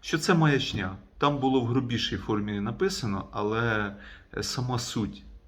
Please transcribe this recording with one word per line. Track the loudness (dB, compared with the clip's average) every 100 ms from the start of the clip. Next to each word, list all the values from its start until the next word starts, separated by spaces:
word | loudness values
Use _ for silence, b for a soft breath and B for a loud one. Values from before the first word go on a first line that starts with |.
Що | -2 -2
це | 4
маячня. | 6 6 4 2 -4 -4 -8 -16 0
Там | 0 2
було | 2 2
в | 2
грубішій | 0 0 -2 -2 -4
формі | -2 -2 0 -2
написано, | -4 0 -2 -2 -4 -4 -6
але, | -4 -2 2 2 2 -2 -6 B B B -8
е, |
сама | -6 -4 -2 -2
суть. | -2 -2 -2 -4 -16 -20